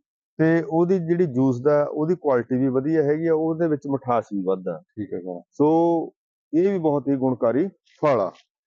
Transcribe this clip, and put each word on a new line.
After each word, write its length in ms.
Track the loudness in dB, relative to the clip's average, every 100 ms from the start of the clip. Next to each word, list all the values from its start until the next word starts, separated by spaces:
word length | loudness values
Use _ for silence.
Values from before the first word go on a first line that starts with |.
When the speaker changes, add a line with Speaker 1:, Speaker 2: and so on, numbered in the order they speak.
| _ _ _ 0
Speaker 1:
ਤੇ 260 | 2 2 0
ਉਹਦੀ 300 | 0 2 0
ਜਿਹੜੀ 280 | 0 0 0
ਜੂਸ 340 | 2 0 2
ਦਾ, 280 | 2 2 2
ਉਹਦੀ 240 | -2 -2
ਕੁਆਲਿਟੀ 420 | 0 2 0 0 0
ਵੀ 120 | 2
ਵਧੀਆ 340 | 0 0 0
ਹੈਗੀ 240 | 2 0 0
ਆ, 80 |
ਉਹਦੇ 340 | 0 0 -2 0
ਵਿੱਚ 140 | -2 -2
ਮਿਠਾਸ 340 | -6 0 -2 -2
ਵੀ 80 | -6
ਵੱਧ 260 | -2 -4 -4
ਆ। 100 | -10
Speaker 2:
ਠੀਕ 340 | _ -14 -10
ਹੈ 60 | -10
ਸਰ। 220 | -10 -14 -14
Speaker 1:
ਸੋ 160 | 0 2 4 2 0 -4 _ _ _ _
ਇਹ 180 | -2 0
ਵੀ 60 | 0
ਬਹੁਤ 300 | -2 -2 -2
ਹੀ 80 | -2
ਗੁਣਕਾਰੀ 520 | -2 0 0 0 -4 _ _ -4
ਫਲ 180 | 0 0
ਆ। 120 | -2 -6 _ _